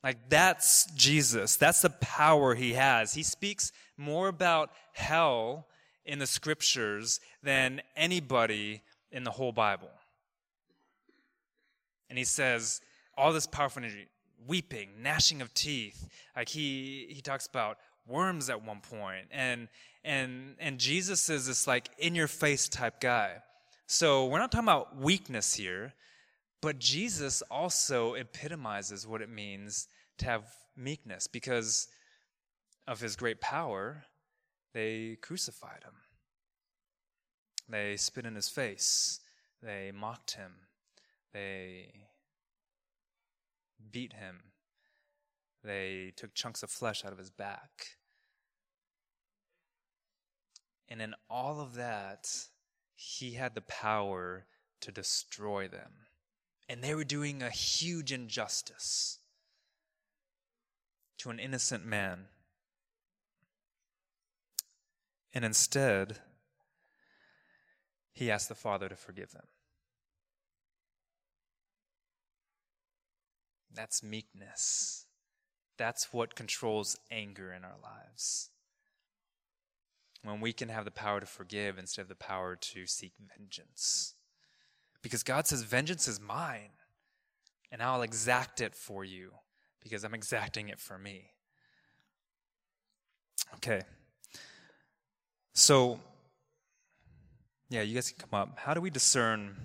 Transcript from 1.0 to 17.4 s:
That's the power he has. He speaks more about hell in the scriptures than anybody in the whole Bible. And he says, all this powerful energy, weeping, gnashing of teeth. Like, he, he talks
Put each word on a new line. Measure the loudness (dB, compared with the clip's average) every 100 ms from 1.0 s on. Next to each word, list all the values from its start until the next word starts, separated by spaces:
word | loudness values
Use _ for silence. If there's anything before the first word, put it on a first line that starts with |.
| 8 8 6 4 4 8
That's | 8 10
the | 6
power | 4 -2 6 8 10 8 6
he | 4
has. | 6 6 6 4
He | 0
speaks | -2 -2 -4 -2 -4 -4 -20 -8
more | -2 0 0
about | 4 4 6 2 -6 -16
hell | -6 2 6 6 6 2 -4 -10 _ _ _
in | -8 -4
the | -2
scriptures | 0 0 2 2 2 2 0 -2 -2 -4 -6
than | 2 4 4 0 -10
anybody | 0 2 0 2 4 4 2 -2 -8 _ _ _
in | -8
the | -8
whole | -4 -2
Bible. | 4 2 2 -6 -20 _ _ _ _ _ _ _ _ _ _ _ _ _ _ _ _ _ _ _ _ _
And | -2
he |
says, | 0 2 4 2 0 -6 -8 _ _ 4
all | 4
this | 6 -2
powerful | 0 0 -2
energy, | -10 -12 -18 _ _ _
weeping, | -4 -4 -4 -12 -12 -6
gnashing | -2 4 4 2
of | -4
teeth. | -2 -2 -2 -4 -10 -18 -18 -12
Like, | -8 -6
he, | -4 -4 -4 -8 -12 -14
he | -12
talks | -6 -6